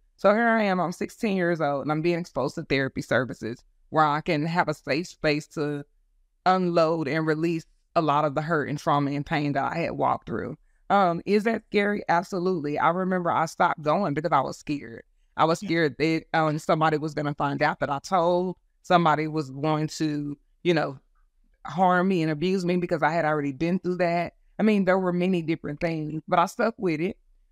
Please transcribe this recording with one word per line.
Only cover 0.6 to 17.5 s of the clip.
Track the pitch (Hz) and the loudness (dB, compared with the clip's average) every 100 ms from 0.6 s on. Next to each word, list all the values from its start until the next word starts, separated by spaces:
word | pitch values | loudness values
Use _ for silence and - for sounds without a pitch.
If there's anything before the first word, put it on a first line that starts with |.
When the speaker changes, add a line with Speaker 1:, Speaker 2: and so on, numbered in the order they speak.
Speaker 1:
am, | 202 185 | 2 0
I'm | 170 | -2
sixteen | - 208 - 214 190 | -4 -8 -4 -2 0
years | 170 165 | 0 0
old, | 147 143 | 0 -2
and | 143 | -2
I'm | 156 | 0
being | 170 170 | 0 0
exposed | 175 135 139 - | -4 -4 -4 -4
to | |
therapy | 151 139 135 - | -2 0 0 -4
services | - 120 127 - 110 120 _ _ _ | -2 0 0 -6 -10 -10 _ _ _
where | 156 | 2
I | 151 151 | 2 2
can | 180 151 | -2 -2
have | 160 175 151 | 0 0 -2
a | |
safe | 151 - 139 180 | -4 -2 -4 -4
space | - 156 147 - | -4 -2 -2 -4
to | 165 147 143 - _ _ _ _ _ - | -6 -6 -6 -10 _ _ _ _ _ 2
unload | 185 180 170 160 165 139 | 2 2 2 2 2 -2
and | 160 160 | -2 0
release | 156 170 160 - _ _ | 0 0 -2 -8 _ _
a | 170 | 0
lot | 156 147 | 2 2
of | 151 | 2
the | 139 | -2
hurt | 151 160 120 | -2 -2 -2
and | 147 | -2
trauma | 165 147 139 | 2 2 2
and | 143 - | -4 -4
pain | 151 147 | -2 0
that | 139 127 | -2 -2
I | 165 | -4
had | 160 | -4
walked | 135 131 127 - | -2 0 0 -4
through. | 113 107 151 _ _ - | -6 -6 -12 _ _ 0
Um, | 202 180 - | 2 4 0
is | - 208 | 0 0
that | 220 226 - | 2 -4 -2
scary? | 208 202 208 - | 0 0 -2 0
Absolutely. | 170 190 190 185 180 147 147 | -2 0 -4 -2 -2 -2 0
I | 151 | 0
remember | 180 185 185 170 | 0 -2 -2 0
I | 120 160 | 0 -2
stopped | - 175 - | 0 0 0
going | 151 170 185 | 0 0 0
because | 147 156 | -2 0
I | 147 | 0
was | 139 - | 0 -8
scared. | - 143 117 117 - _ _ - | -8 -8 -8 -16 -20 _ _ 0
I | |
was | 160 170 | 2 2
Speaker 2:
Yeah. | 196 | 0
Speaker 1:
scared | 165 151 120 | 0 0 0
that, | 160 160 - | 0 0 -2
um, | 165 156 151 | 0 0 -2
somebody | - 160 156 151 | 0 2 2 0
was | 156 | -2
gonna | 147 147 | -4 -4
find | 139 143 | -2 -4